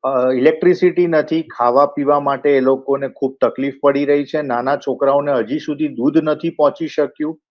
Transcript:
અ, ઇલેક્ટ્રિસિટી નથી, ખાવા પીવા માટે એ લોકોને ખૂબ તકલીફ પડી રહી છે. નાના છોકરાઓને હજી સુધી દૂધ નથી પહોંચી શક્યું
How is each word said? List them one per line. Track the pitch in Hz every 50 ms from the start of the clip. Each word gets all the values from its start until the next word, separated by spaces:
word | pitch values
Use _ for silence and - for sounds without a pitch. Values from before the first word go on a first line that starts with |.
| -
અ, | 135 135 127 123 127
ઇલેક્ટ્રિસિટી | 131 127 127 156 160 156 - 175 180 - 190 180 160 175 180
નથી, | 170 165 151 147 - 165 165 160
ખાવા | - - - 120 120 120 135 143
પીવા | 143 - - 139 135 147 147
માટે | 143 139 139 131 131 147 143
એ | 135
લોકોને | 127 131 135 131 135 - 139 139 139 131
ખૂબ | - - - 135 135 _
તકલીફ | 131 117 - - 135 139 135 - -
પડી | 143 139 139 143
રહી | 139 147 147 143
છે. | 135 - 156 151
નાના | 135 120 120 123 135 143
છોકરાઓને | 139 - 143 131 131 139 139 139 143 143 143 139
હજી | 127 113 - 135 156
સુધી | - - 147 139 156 147
દૂધ | 131 127 117 147 147
નથી | 160 151 156 151 151 160 165
પહોંચી | 160 - 151 143 147 - 165 151
શક્યું | - - 147 139 - _ 151 156 160 _ _ _